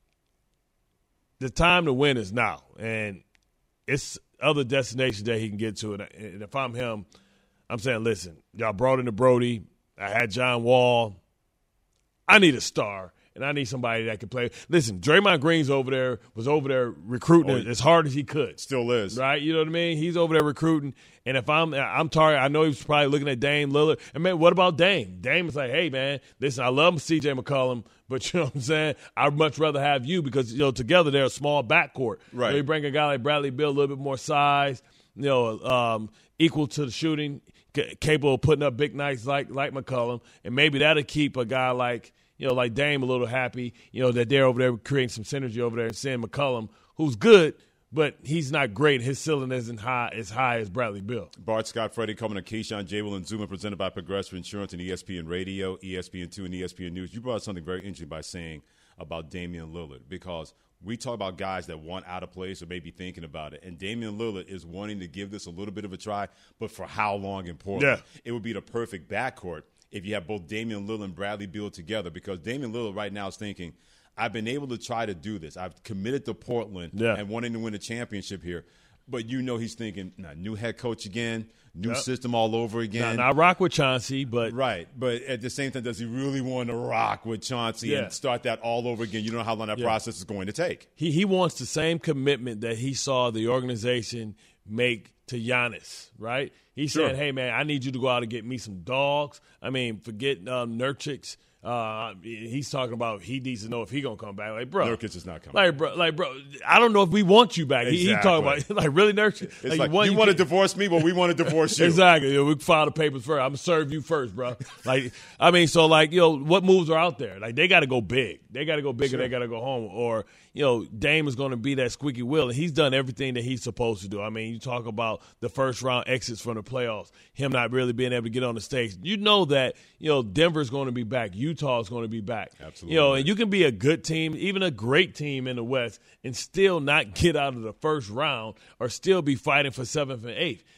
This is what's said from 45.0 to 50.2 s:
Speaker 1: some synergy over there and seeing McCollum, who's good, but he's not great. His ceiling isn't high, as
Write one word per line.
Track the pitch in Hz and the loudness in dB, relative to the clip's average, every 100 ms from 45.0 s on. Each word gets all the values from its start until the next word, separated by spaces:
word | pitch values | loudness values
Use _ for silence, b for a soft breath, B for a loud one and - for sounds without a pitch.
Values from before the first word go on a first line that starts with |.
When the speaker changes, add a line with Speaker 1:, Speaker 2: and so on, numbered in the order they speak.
| 123 | 0
Speaker 1:
some | - | -4
synergy | 107 143 131 113 | -8 -6 -6 -2
over | 120 117 | -2 -2
there | 113 | -4
and | 101 | -4
seeing | 135 127 | -6 -4
McCollum, | 110 - 143 120 110 b b b | -4 -2 -2 -2 -6 b b b
who's | 156 110 | -2 4
good, | 175 208 156 - b b b | 10 10 10 0 b b b
but | 139 147 - | 0 0 0
he's | 120 165 135 | -4 -2 0
not | 151 135 | 0 0
great. | 98 147 135 | 2 4 4
His | 117 135 | 0 -4
ceiling | 156 147 131 | -2 -2 -2
isn't | 127 113 117 | -4 -6 -8
high, | 113 127 120 | -4 -2 -4
as | 107 | -6